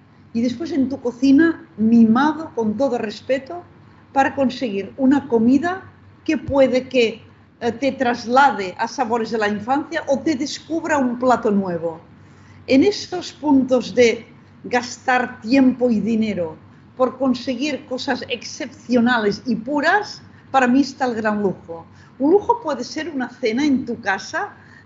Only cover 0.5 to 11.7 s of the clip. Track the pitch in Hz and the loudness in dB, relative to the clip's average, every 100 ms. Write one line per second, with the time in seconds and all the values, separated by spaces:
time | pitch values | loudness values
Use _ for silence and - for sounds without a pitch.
0.5 | - 330 302 254 269 247 240 269 269 330 | -4 -6 -2 -2 -2 -8 -2 4 4 4
1.5 | 320 - - 220 233 226 226 294 311 320 | 0 -10 -2 2 6 6 6 2 0 -6
2.5 | - 220 - 277 233 220 208 - 269 269 | -4 -4 0 -2 -2 -6 -10 -4 -4 -4
3.5 | 349 349 - - - - 269 277 277 262 | -14 -14 -20 -20 -20 -6 0 0 2 -2
4.5 | - 247 196 196 - 262 277 - 233 233 | 0 -4 -4 -8 0 2 2 2 2 4
5.5 | 277 339 381 - - - - - 311 - | 4 2 -4 -10 -20 -20 -12 -4 -4 0
6.5 | 277 262 247 254 254 226 - - - _ | 4 4 4 0 0 0 -2 -16 -20 _
7.5 | _ 233 226 269 262 254 240 214 254 277 | _ -6 -2 -4 -2 -2 -2 0 4 4
8.5 | 202 190 175 226 - 240 233 226 220 208 | 2 -6 -6 -8 -4 -2 -2 -2 -2 -2
9.5 | 208 214 277 311 330 - 269 320 269 285 | -4 -2 -2 -2 -8 -2 -2 0 -2 -4
10.5 | - - 320 320 294 254 240 254 233 240 | -10 -8 -6 -2 0 0 0 2 2 2
11.5 | 202 190 | 0 -2